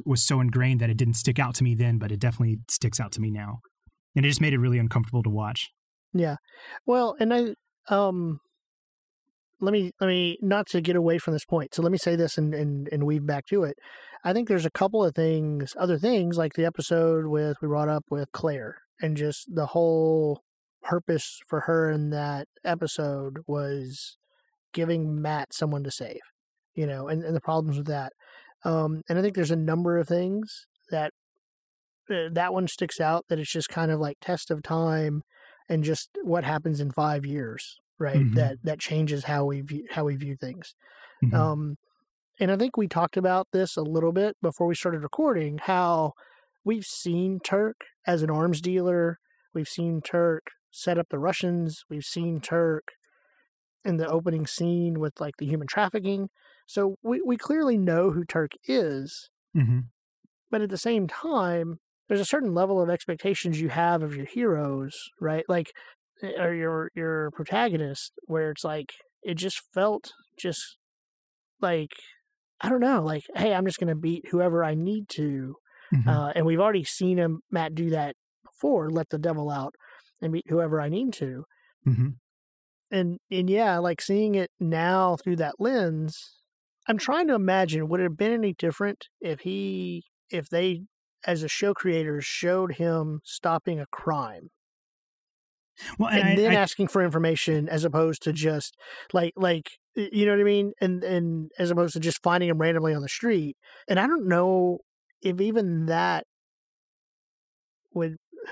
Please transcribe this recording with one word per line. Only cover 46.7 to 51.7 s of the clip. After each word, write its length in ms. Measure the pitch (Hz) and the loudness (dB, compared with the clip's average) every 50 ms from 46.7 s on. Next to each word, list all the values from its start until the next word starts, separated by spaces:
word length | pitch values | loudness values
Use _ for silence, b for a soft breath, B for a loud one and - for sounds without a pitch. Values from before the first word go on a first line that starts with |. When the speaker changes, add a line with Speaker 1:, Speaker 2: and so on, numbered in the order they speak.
| 226 220 190 | -2 -2 -4
Speaker 2:
seen 540 | - - - - 175 170 175 185 190 190 180 - | -8 -10 -6 -4 -2 0 0 0 0 -2 -4 -2
Turk 340 | - 196 202 214 220 226 - - - _ _ _ | 0 0 0 0 0 -4 -8 -16 -20 _ _ _
as 160 | - 175 160 | 0 0 0
an 80 | 156 156 | 0 0
arms 320 | 151 156 165 180 170 151 | 0 2 2 2 0 0
dealer. 560 | 170 180 185 185 175 180 175 175 170 170 170 - _ _ _ _ _ _ - | -2 0 0 0 2 2 2 2 2 0 -2 -6 _ _ _ _ _ _ -8
We've 120 | 165 151 | -6 -6
seen 340 | - - - 170 170 165 156 | -6 -4 -4 -2 -2 -2 -4
Turk 500 | - - - 170 170 170 160 156 - - - _ _ _ | -4 -2 0 0 2 2 0 -2 -6 -12 -20 _ _ _
set 300 | - - - 180 175 175 | -16 -6 -4 0 0 0
up 80 | 165 - | -2 -2
the 80 | - | -4
Russians. 640 | 139 147 180 190 - - 175 175 175 170 160 | -2 -2 -2 -2 -2 -2 -2 0 0 -2 -4